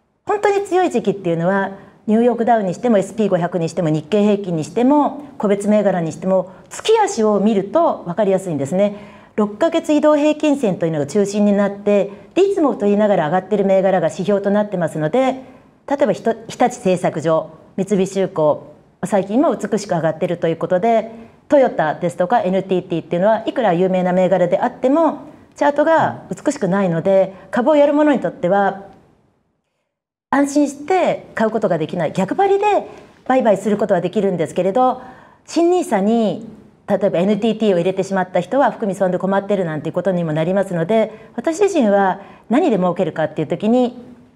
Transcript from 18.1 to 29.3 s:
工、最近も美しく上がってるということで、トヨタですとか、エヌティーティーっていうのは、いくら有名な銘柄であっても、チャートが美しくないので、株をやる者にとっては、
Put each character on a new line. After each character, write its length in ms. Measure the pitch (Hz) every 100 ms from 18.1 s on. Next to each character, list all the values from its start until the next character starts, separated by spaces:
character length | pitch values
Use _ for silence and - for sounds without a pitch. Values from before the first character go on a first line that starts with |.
| 196 180
工、 480 | - 151 135 - - _ _
最 200 | 180 202
近 160 | 190 226
も 140 | 311
美 240 | 220 208 208
し 80 | -
く 60 |
上 80 | 175
が 100 | 160
っ 80 | 160
て 80 | 180
る 120 | 175
と 100 | 165
い 40 |
う 40 | 165
こ 100 | 180
と 140 | 180
で、 320 | 226 226 220 - - - -
ト 100 | 294
ヨ 100 | 247
タ 240 | - 156
で 160 | 143 170
す 60 | 165
と 120 | 180
か、 140 | 180
エ 80 | 185
ヌ 100 | 185
テ 160 | 190 180
ィ 80 | 180
ー 20 |
テ 80 | 165
ィ 20 |
ー 20 |
っ 40 | -
て 100 | 175
い 20 |
う 40 |
の 60 | 202
は、 140 | 220 -
い 60 |
く 100 | 285
ら 100 | 214
有 160 | 170 185
名 160 | 185
な 80 | 180
銘 160 | 180 180
柄 180 | 185 180
で 120 | -
あ 80 | 240
っ 60 |
て 160 | - 254
も、 300 | 302 311 - - - - -
チ 80 |
ャ 60 | 294
ー 20 |
ト 120 | 285
が 380 | 311 320 170 131 -
美 220 | - -
し 60 | 277
く 100 | 180
な 160 | 196
い 40 | 185
の 140 | 165
で、 320 | 190 190 180 - -
株 200 | 247 247
を 60 | 302
や 100 | 285
る 80 |
者 180 | 294 302
に 80 | 262
と 80 | 170
っ 40 |
て 160 | - 175
は、 360 | 196 196 190 - - _ _ _